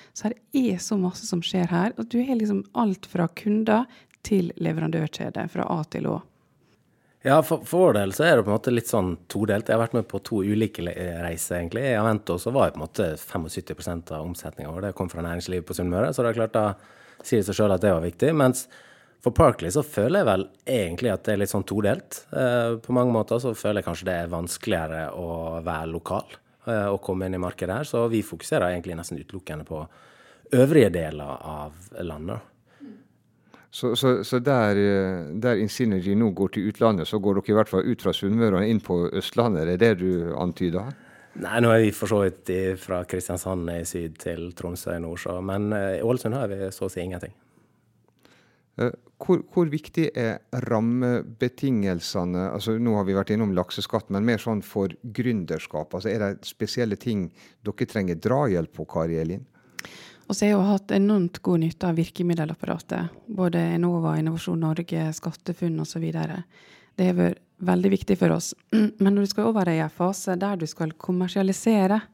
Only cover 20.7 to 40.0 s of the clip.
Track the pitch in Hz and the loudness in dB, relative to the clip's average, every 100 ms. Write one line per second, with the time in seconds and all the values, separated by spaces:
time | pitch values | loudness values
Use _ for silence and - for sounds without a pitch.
20.7 | 127 90 85 123 95 - 101 101 104 98 | -2 -2 -2 -2 0 0 0 0 -2 -2
21.7 | 98 101 165 - - - - 127 120 117 | 0 2 0 -4 -16 -6 0 2 2 0
22.7 | 113 - 123 123 113 104 117 127 110 104 | -2 0 2 4 2 2 0 -2 -2 -2
23.7 | 101 87 85 92 87 85 85 90 - - | -2 -2 -4 -4 -4 -4 -6 -6 -6 -2
24.7 | 87 80 80 78 - 85 82 82 82 82 | -2 -2 -6 -8 -8 -8 -6 -6 -6 -4
25.7 | 80 82 85 - 98 - - _ _ - | -4 -6 -8 -6 -6 -6 -16 _ _ -4
26.7 | 110 101 101 - 92 92 92 90 - 90 | -2 0 -2 -4 -4 -2 -4 -4 -4 -4
27.7 | 107 151 120 117 113 101 - - 156 90 | -4 -2 0 2 0 -2 -8 -2 0 0
28.7 | 90 90 82 82 69 - 95 - 78 73 | -2 -6 -8 -8 -10 -12 -14 -10 -10 -8
29.7 | 78 78 - - - - - - 127 135 | -10 -10 -16 -20 -20 -20 -20 2 4 8
30.7 | 156 104 85 78 76 71 67 78 76 76 | 8 6 4 -4 -6 -10 -10 -10 -10 -12
31.7 | 80 92 - 87 76 85 113 - _ _ | -14 -16 -10 -10 -8 -8 -10 -12 _ _
32.7 | _ - - _ _ _ _ _ - _ | _ -20 -20 _ _ _ _ _ -20 _
33.7 | - 123 117 131 120 - 127 127 131 104 | -4 -2 2 4 2 2 0 4 4 4
34.7 | 101 101 98 95 90 76 92 123 107 104 | 4 4 4 0 -4 -6 -2 0 2 0
35.7 | - 120 95 90 101 117 90 98 110 98 | 0 0 0 2 2 2 2 0 0 -2
36.7 | - 113 101 76 107 101 98 - 107 107 | 2 4 4 0 0 0 2 4 4 4
37.7 | 92 110 117 98 - 98 110 113 92 107 | 2 0 0 -2 0 0 2 4 4 2
38.7 | 110 - 90 87 92 - 120 117 87 80 | 0 0 0 0 -2 -2 0 2 2 0
39.7 | 92 117 95 | 4 4 4